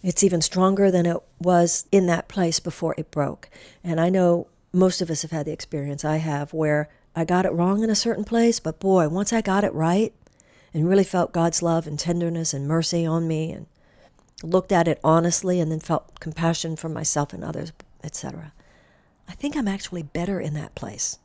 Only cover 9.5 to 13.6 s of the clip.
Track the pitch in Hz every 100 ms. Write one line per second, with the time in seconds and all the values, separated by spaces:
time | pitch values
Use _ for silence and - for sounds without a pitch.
9.5 | 190 202 - 160 180 220 _ _ _ _
10.5 | _ _ 160 165 196 190 185 170 175 165
11.5 | 165 170 165 160 147 165 175 170 165 165
12.5 | 139 139 165 160 175 165 165 165 160 160
13.5 | -